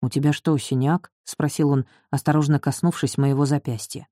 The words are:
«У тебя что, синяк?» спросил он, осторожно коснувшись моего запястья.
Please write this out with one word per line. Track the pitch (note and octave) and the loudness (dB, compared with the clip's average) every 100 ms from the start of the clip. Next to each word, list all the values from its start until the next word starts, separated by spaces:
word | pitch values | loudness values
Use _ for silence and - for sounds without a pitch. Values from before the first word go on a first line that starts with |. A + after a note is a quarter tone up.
«У | B2+ | -2
тебя | - C#3+ | 0 0
что, | D3 - D3+ | 0 0 -2
синяк?» | - C3 C3+ E3+ - _ | 0 -2 0 0 -2 _
спросил | - - D3+ - D3+ | -20 -4 -4 0 2
он, | C#3 B2+ _ _ | 2 -2 _ _
осторожно | C#3 - D3+ D3 D3 | -4 0 2 4 2
коснувшись | - B2+ E3+ - C3+ - | 2 0 -2 0 -2 0
моего | C#3 C3+ C#3+ | 0 2 2
запястья. | C#3+ - A2+ - C3+ - | 0 -2 -8 -10 -14 -18